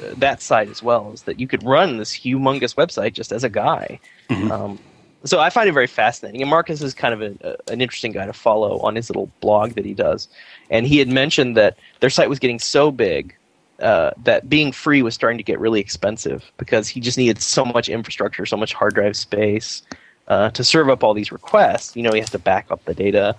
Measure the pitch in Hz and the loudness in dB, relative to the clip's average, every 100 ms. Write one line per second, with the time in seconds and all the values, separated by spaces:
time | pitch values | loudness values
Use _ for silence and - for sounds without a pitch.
0 | - 127 135 120 - 117 104 104 117 120 | -12 -2 -2 -2 0 0 0 -4 0 0
1 | 104 - - - 127 117 113 143 185 113 | -2 -12 -10 -8 -4 -4 2 2 2 -2
2 | 110 - 127 135 135 139 123 - 170 - | -8 -8 -4 0 0 0 -2 0 -2 -2
3 | 107 110 113 107 123 101 123 156 - - | -4 -4 -8 -4 -2 0 0 -2 -6 -14
4 | - _ - 104 107 104 104 98 - _ | -20 _ -6 -2 -2 -4 -8 -12 -18 _
5 | _ _ 151 175 165 202 208 143 120 - | _ _ 0 2 4 4 2 4 2 2
6 | 110 - 110 117 139 160 170 151 143 - | 0 0 -8 -6 0 2 0 -4 -6 -2
7 | 127 110 107 101 - - - 117 123 - | -2 -2 -6 -10 -10 -10 -6 -4 -4 -4
8 | 117 98 98 - 117 110 104 98 107 110 | -8 -6 -8 -2 0 2 2 0 -2 -2
9 | 117 101 98 - 104 104 113 110 101 101 | -4 -6 -6 -2 2 4 2 -4 -6 -2
10 | 82 78 - - - - - 110 127 147 | 0 0 -6 -20 -20 -20 -2 0 4 4
11 | 123 131 139 - 127 113 101 - - - | 4 2 2 2 2 4 4 2 -12 0
12 | 131 - 135 139 123 117 - 143 147 127 | 0 4 2 2 -2 -2 0 2 4 2
13 | 101 73 - - _ _ _ - 113 92 | 0 0 -6 -14 _ _ _ -4 2 2
14 | 78 - - 110 127 151 147 - 156 143 | 2 0 2 2 2 2 2 -2 2 2
15 | 117 - 117 117 104 - 113 110 98 - | 2 0 -2 -2 -4 -2 0 0 -2 -4
16 | 98 110 - 67 - - 120 113 107 127 | -4 -4 -6 -8 -10 -12 -2 0 0 -6
17 | 120 127 123 110 - - 123 120 - 113 | -4 0 2 0 0 0 0 0 -2 -4
18 | 101 - 104 - 98 104 107 - 104 101 | -6 -6 -6 -4 -6 -4 -4 0 0 2
19 | 101 98 - 104 104 107 - - - - | 0 -2 -4 -2 0 0 -6 -14 -16 -20
20 | _ _ - 98 110 120 120 160 139 131 | _ _ -2 0 0 0 2 2 4 4
21 | 113 107 101 110 - 214 147 117 - 120 | 2 2 -4 -10 0 4 4 0 -6 -4
22 | 117 110 110 95 113 95 - 95 - 87 | 0 0 -2 -4 0 0 -2 -8 -6 -2
23 | 101 101 101 | 2 2 2